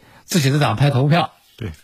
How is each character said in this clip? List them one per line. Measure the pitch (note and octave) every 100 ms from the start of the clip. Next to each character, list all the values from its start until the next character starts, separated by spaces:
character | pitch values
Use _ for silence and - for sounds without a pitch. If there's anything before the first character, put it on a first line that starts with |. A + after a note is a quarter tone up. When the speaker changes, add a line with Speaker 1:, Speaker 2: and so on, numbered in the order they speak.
| - -
Speaker 1:
自 | - F#3
己 | C3+
的 | D3
党 | B2+
派 | A2 C#3+
投 | A#2+ D3
票。 | E3+ - _ _
Speaker 2:
对， | - G2 -